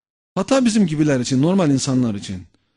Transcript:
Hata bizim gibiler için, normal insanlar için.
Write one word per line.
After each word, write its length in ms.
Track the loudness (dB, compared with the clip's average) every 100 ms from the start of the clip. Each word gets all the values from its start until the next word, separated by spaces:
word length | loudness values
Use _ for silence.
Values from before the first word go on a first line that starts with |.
| _ _ _ -6
Hata 300 | 0 2 2
bizim 220 | 2 0
gibiler 320 | 0 0 0
için, 220 | 0 0
normal 300 | 2 2 2
insanlar 440 | 0 0 0 -2 -4
için. 280 | -10 -12 -14 _ _